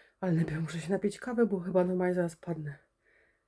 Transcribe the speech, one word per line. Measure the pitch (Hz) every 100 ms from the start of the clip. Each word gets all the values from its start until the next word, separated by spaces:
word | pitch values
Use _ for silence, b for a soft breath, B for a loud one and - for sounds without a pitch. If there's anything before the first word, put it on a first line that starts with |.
| b b
Ale | 185
najpierw | 165 160 156
muszę | 160 165
się | 160
napić | 190 208 -
kawy, | - 233 233
bo | 196
chyba | 175 180
normalnie | 180 185 180
zaraz | 180 175 -
padnę. | - 160 147 143 _ _ _ _ _ _